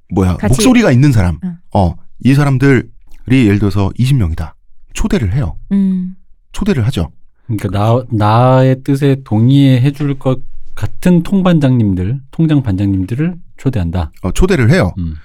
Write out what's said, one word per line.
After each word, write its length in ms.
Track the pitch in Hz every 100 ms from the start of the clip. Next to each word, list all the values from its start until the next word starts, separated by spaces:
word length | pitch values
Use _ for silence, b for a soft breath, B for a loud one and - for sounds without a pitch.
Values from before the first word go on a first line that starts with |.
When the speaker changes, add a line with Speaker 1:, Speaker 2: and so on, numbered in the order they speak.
| _
Speaker 1:
뭐야, 260 | 92 92 -
Speaker 2:
같이 160 | 208
Speaker 1:
목소리가 380 | 247 254 240 208
있는 200 | 123 147
사람. 280 | 113 87 76
Speaker 2:
응. 140 | - 85 -
Speaker 1:
어, 220 | 104 87 - - -
이 100 | 123
사람들이 540 | 139 143 131 139 127 - - - - -
예를 300 | 131 107 104
들어서 320 | 104 101 95 -
이십 200 | 127 139
명이다. 380 | 90 85 80 - - - -
초대를 400 | - 226 196 98
해요. 240 | 123 120 - -
Speaker 2:
음. 440 | 196 190 185 180 190 - - _
Speaker 1:
초대를 340 | - 208 147 110
하죠. 240 | 104 80 - - _ -
Speaker 3:
그러니까 220 | 107 98
나, 340 | 101 110 123 117
나의 720 | 110 104 113 127 131 131 131
뜻에 340 | 139 139 139 135
동의해 680 | 131 107 120 139 139 127 139
줄 260 | 143 143 139
것 200 | 135 131 - - - -
같은 460 | 107 - 180 175
통반장님들, 960 | 170 196 180 165 135 123 104 90 92 135 -
통장 320 | - 160 147
반장님들을 720 | 107 95 101 95 92 120 165 175 - -
초대한다. 540 | 131 113 85 90 78 -
Speaker 1:
어, 80 | 92
초대를 400 | - 190 170 110
해요. 220 | 180 90 92
Speaker 3:
음. 180 | 85 78